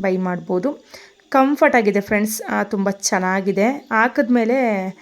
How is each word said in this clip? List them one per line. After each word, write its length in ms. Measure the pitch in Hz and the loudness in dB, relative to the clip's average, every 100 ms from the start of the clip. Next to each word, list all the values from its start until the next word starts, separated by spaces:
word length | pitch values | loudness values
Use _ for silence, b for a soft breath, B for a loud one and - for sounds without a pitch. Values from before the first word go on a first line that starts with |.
ಬೈ 160 | 196 185 | -2 -2
ಮಾಡ್ಬೋದು. 680 | 185 180 170 180 226 - B B B B _ | -2 -4 -4 -2 -2 -6 B B B B _
ಕಂಫರ್ಟ್ 480 | 277 262 294 302 254 | 2 4 4 4 4
ಆಗಿದೆ 240 | 214 196 | 2 0
ಫ್ರೆಂಡ್ಸ್. 420 | 202 208 214 - - | 0 0 0 -4 -6
ಆ, 140 | 214 | -4
ತುಂಬ 280 | 208 208 196 | -2 -2 -2
ಚೆನ್ನಾಗಿದೆ. 760 | 196 - 196 185 190 190 190 214 | -2 -2 -2 0 -2 -2 0 0
ಹಾಕಿದ್ಮೇಲೆ 1200 | 285 - 226 233 294 233 247 226 262 247 202 190 185 | -2 -2 0 2 0 2 2 2 0 0 0 -4 -8